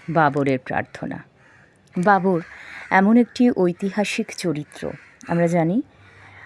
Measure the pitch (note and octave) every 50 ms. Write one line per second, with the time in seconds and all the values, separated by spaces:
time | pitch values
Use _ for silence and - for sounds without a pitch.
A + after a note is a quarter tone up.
0 | - - D3+ E3 D#3 C#3+ C3+ D3 C#3 C#3 C3+ C3 - - - - C3+ - - -
1 | - - - - - _ _ _ _ _ _ _ _ _ _ _ _ _ _ F3+
2 | F3 G#3 G3+ F#3+ F3 F#3+ F#3 D#3+ F3 - - - - - - - - - - F#3
3 | G3 G3+ A3+ A#3+ A#3+ - - - B3 B3 - - F#3 F3 F3 - G3 G3 F#3 G#3
4 | G3+ - - - G#3+ - - - - E3+ D3 D3+ C#3 - - - - D2+ - -
5 | - - _ _ - - E3+ E3+ E3+ E3 F3 F3 D#3+ E3 F#3 B3 - - _ _
6 | - - - - - - - - -